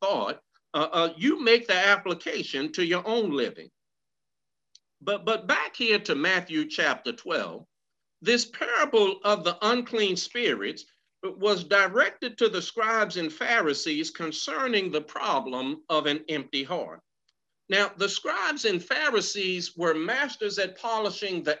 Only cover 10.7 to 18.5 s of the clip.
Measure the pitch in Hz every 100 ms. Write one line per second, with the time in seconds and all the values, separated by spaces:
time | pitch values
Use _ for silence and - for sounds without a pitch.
10.7 | - - _ _ _ 185 185 208 185 151
11.7 | 202 185 220 - - 247 208 226 175 -
12.7 | 226 220 226 196 175 156 - 139 233 156
13.7 | 139 160 151 160 - 160 151 285 277 262
14.7 | 208 185 151 151 - 208 139 127 127 131
15.7 | 156 - 156 147 151 - 151 - 139 135
16.7 | 170 85 85 _ _ _ _ _ _ -
17.7 | 196 202 175 196 - - 381 349